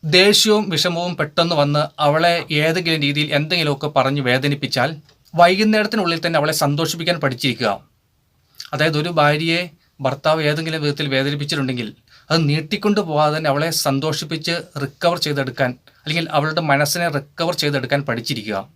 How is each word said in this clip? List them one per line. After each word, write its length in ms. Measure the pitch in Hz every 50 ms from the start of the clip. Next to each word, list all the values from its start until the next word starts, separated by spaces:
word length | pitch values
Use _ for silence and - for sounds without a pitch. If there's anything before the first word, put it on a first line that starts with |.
| - 156 151
ദേഷ്യവും 480 | 180 190 202 208 - - 214 214 208 208 190 170
വിഷമവും 400 | 147 - 180 170 165 175 175 175 143
പെട്ടെന്ന് 380 | 156 147 - - 170 170 170 151
വന്ന് 220 | 143 143 147 147 151 147 _ - 151
അവളെ 260 | 147 147 156 165 175 170 170 156 - 151 147 151
ഏതെങ്കിലും 380 | 160 165 185 185 165 160 156 147
രീതിയിൽ 240 | 139 143 147 151 151 151 143
എന്തെങ്കിലുമൊക്കെ 500 | 151 156 185 175 160 147 143 139 - 139 -
പറഞ്ഞ് 260 | 143 127 131 139 147 135 123
വേദനിപ്പിച്ചാൽ 640 | 123 131 131 143 143 143 139 131 - 135 123 147 165 143 - _ _ _ _ _ - 160
വൈകുന്നേരത്തിനുള്ളിൽ 800 | 175 175 185 190 220 214 214 214 214 208 - 214 190 170 170 160 160
തന്നെ 140 | 170 165 156
അവളെ 140 | 143 156 156 151 156
സന്തോഷിപ്പിക്കാൻ 560 | 143 143 147 165 151 160 165 165 165 175 160 -
പഠിച്ചിരിക്കുക. 460 | 139 127 123 - 131 120 - 120 107 101 - - _ _ _ _ _ _ _ _ _ _ _ _ _ _ _ - - -
അതായത്, 240 | 139 151 160 156 147 151
ഒരു 100 | 175 170 160
ഭാര്യയെ 400 | 147 147 147 151 165 165 165 170 180 170 - _ _ _ _ _ 131
ഭർത്താവ് 340 | 131 127 139 _ 156 156 160 156 147
ഏതെങ്കിലും 320 | 151 156 160 160 160 160 147
വിധത്തിൽ 220 | 147 143 - 151 143 135
വേദനിപ്പിച്ചിട്ടുണ്ടെങ്കിൽ 760 | 131 135 143 143 147 147 143 - 147 135 127 131 123 120 104 - _ _ _ - - _ _
അത് 80 | 151 165 165 143
നീട്ടിക്കൊണ്ട് 520 | 147 156 156 156 - 196 - 208 208 208 208 165
പോകാതെ 240 | 151 147 151 151 151
തന്നെ 120 | 156 160 151 139
അവളെ 180 | 143 151 165 160 - -
സന്തോഷിപ്പിച്ച് 680 | 151 135 135 143 156 151 151 - 151 165 156 156 - 170 170 160 - _ 151 139
റിക്കവർ 360 | 135 - _ - 170 175 175 -
ചെയ്തെടുക്കാൻ, 460 | 151 147 139 135 131 123 - 139 127 123 123 _ - _ _ _
അല്ലെങ്കിൽ 240 | 156 151 170 165 - -
അവളുടെ 260 | 151 143 156 160 170 165 160 143
മനസ്സിനെ 340 | 139 147 143 - 180 175 170 147
റിക്കവർ 380 | 143 143 _ _ - 170 170 175 170 -
ചെയ്തെടുക്കാൻ 380 | 147 143 135 123 123 - 143 143 -
പഠിച്ചിരിക്കുക. 500 | 117 117 117 - 139 120 104 107 104 98 95 - _